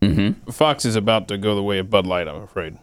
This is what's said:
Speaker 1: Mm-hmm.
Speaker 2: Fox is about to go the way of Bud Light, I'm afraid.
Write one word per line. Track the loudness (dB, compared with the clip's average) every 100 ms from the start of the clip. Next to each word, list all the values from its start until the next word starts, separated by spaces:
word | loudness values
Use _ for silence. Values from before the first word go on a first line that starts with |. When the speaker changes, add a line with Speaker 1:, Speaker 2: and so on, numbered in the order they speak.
Speaker 1:
Mm-hmm. | 2 2 2 -2 -8
Speaker 2:
Fox | 0 2 2
is | 0 0
about | 2 0 0
to | -4
go | -2
the | 0
way | 0 -2
of | 0
Bud | 0 2
Light, | -2 -4
I'm | -8
afraid. | -12 -10 -10 -12